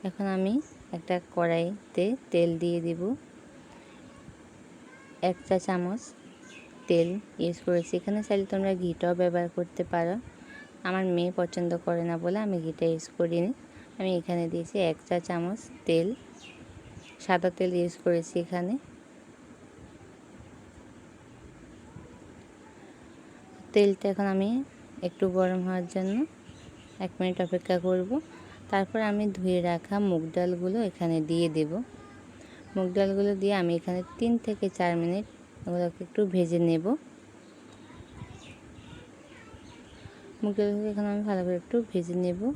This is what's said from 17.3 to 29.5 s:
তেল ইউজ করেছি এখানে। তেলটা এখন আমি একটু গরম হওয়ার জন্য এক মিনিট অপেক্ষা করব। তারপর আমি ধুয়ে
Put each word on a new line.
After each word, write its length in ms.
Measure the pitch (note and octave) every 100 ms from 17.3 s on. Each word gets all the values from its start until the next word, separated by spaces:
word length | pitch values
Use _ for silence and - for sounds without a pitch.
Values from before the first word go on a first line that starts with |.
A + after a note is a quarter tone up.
| F3+ F3+ -
তেল 140 | F#3 F3+
ইউজ 120 | F3 -
করেছি 320 | F3+ E3+ E3 F3
এখানে। 300 | E3+ F3+ F3+ C4+ - - - - - - - - - - - - - - - - - - - - - - - - - - - - - - - - - - - - - - - - - - - - - - - - -
তেলটা 320 | G#3+ G3+ F#3+ G3+
এখন 140 | F#3+ G3+
আমি 140 | F#3+ G3+ B3 C#4 - - - F3+
একটু 180 | - F#3+ F#3
গরম 240 | F#3 F#3 F#3
হওয়ার 180 | F#3 F3
জন্য 220 | F#3+ F#3+ A3 D#4 - - - - - - -
এক 60 | F#3 -
মিনিট 180 | F#3 F3+
অপেক্ষা 320 | F3+ F3+ - F3+ F3+
করব। 220 | F#3 F#3 C4+ - - - - -
তারপর 280 | G3 F#3+ A3 G#3+
আমি 120 | G#3 G#3 F#3+
ধুয়ে 220 | F#3